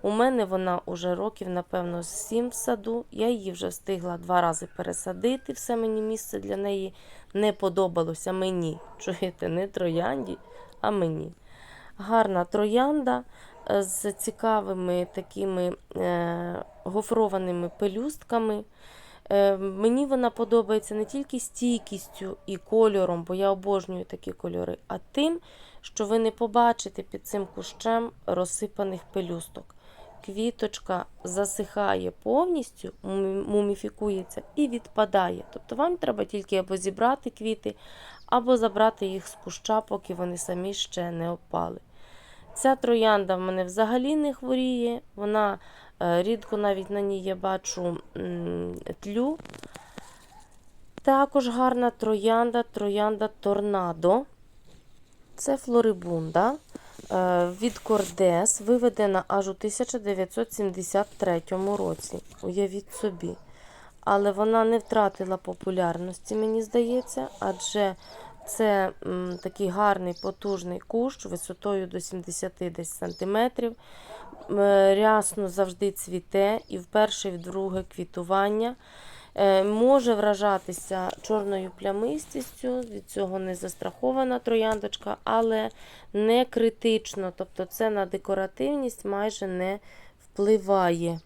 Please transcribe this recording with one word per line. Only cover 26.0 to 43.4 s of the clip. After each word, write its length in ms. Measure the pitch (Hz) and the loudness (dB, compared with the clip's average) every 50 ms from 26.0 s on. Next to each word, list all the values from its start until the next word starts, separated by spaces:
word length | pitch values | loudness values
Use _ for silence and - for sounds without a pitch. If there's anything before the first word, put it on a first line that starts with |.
| 214 | -2
ви 120 | 202 220 233 | 0 2 2
не 120 | 226 226 | 2 0
побачите 720 | 220 - 233 214 202 240 240 233 233 - - 196 - - | 0 -2 -4 2 4 4 6 4 4 0 -6 -10 -10 -10
під 240 | 185 - - 196 - | -10 -10 -12 -14 -10
цим 200 | - - 202 196 180 - | -6 -6 -4 -6 -6 -10
кущем 560 | 196 180 - - - - 226 226 226 233 233 - - - | -12 -12 -12 -14 -6 -2 0 0 0 -2 -4 -10 -8 -4
розсипаних 760 | - 185 180 185 180 - - 214 202 - - 202 196 190 170 - - | -2 -2 -2 -2 -4 -4 -6 -6 -6 -4 -6 -4 -4 -4 -8 -12 -6
пелюсток. 640 | - 196 185 175 170 170 165 - - - - - - - _ - - - - - - - - | -6 -6 -4 -4 -6 -8 -10 -12 -16 -18 -18 -18 -20 -20 _ -20 -20 -20 -20 -20 -20 -16 -16
Квіточка 800 | - 196 208 220 240 233 - 226 208 - - - - 185 175 - - - - - | -10 -6 -2 -2 -2 -2 -2 -4 -4 -4 -8 -4 -4 -4 -4 -4 -8 -12 -12 -10
засихає 840 | 185 180 190 202 196 - - 202 - - 208 202 196 196 185 180 180 | -4 -2 0 -2 0 -2 -4 -6 -4 -2 0 2 2 2 0 -2 -6
повністю, 840 | - - - 214 240 285 349 370 349 302 233 - - - - 185 - - | -8 -6 -2 2 2 2 2 2 0 -2 -2 -6 -12 -14 -14 -14 -14 -10
мумі-, 460 | - 190 196 196 196 190 196 196 - - | -8 -4 -2 -2 -2 -2 -2 -4 -2 2
муміфікується 920 | 208 208 208 202 202 196 - 208 - - - - 196 190 180 - - - - - - | 2 2 2 2 -2 -2 -6 -10 -6 -4 -2 -2 -2 -4 -6 -8 -10 -12 -12 -6 0
і 120 | - 294 262 | 0 0 0
відпадає. 760 | 233 233 - - - - 196 196 196 196 185 175 180 175 - - | 0 -6 -8 -4 2 2 2 4 4 2 2 2 -2 -6 -10 -14
Тобто 240 | - - - - 226 | -16 -16 -12 -8 -2
вам 200 | 233 294 349 359 | 0 0 0 0
треба 280 | 349 - 262 226 208 202 | 0 0 -2 0 0 -2
тільки 320 | - - 202 190 - 196 | -4 -4 -8 -4 0 0
або 200 | 190 185 190 190 | 0 0 -2 -4
зібрати 540 | 190 185 196 196 - 226 240 269 277 - 240 | -4 -4 -6 0 2 2 2 2 0 -4 -12
квіти, 440 | - - 214 220 220 - - - 208 - - - - - - - - - - | -10 -6 -4 -4 -4 -4 -6 -8 -8 -8 -18 -20 -20 -20 -20 -20 -20 -20 -2
або 300 | - - 247 233 247 254 | 2 2 2 4 4 4
забрати 500 | 233 220 220 190 208 220 220 220 - 202 | 4 4 0 4 4 4 4 4 0 -6
їх 220 | 190 190 190 - - | -6 -6 -6 -10 -12
з 100 | - - - | -18 -14 -14
куща, 360 | 175 170 - - - 220 220 | -12 -12 -8 -2 0 0 0
поки 340 | 220 - 208 190 - - 185 | 0 -2 -8 -8 -6 -8 -8
вони 240 | 175 180 180 180 170 | -6 -6 -6 -6 -8
самі 360 | - - 180 180 180 196 202 | -6 -6 -6 -4 -4 -6 -6
ще 360 | - - - - 180 175 170 | -6 -8 -6 -6 -6 -6 -6
не 200 | 170 165 165 170 | -6 -6 -4 -6
опали. 480 | 175 - - - - 170 85 82 - - - - - - - - - - - - - - - - - | -6 -8 -10 -6 -4 -4 -4 -4 -6 -12 -16 -20 -20 -20 -20 -20 -20 -20 -20 -20 -20 -20 -20 -16 -10
Ця 220 | - - 262 269 | 2 2 2 4
троянда 600 | 254 - 240 240 226 220 220 214 196 190 180 190 | 4 2 2 4 6 6 6 6 4 4 0 0
в 40 | 180 | 0